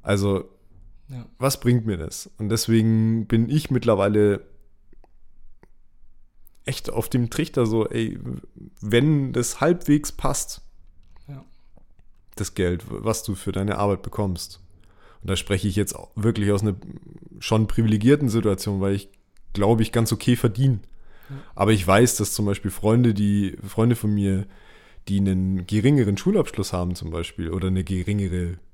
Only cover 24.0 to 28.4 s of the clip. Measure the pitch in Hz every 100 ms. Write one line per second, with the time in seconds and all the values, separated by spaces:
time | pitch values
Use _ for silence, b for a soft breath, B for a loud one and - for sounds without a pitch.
24 | 104 104 98 95 98 b b b b b
25 | - 98 98 92 95 95 87 107 120 147
26 | 104 101 - 202 - - 95 87 90 87
27 | 82 85 85 - 82 90 92 92 92 92
28 | 90 104 98 90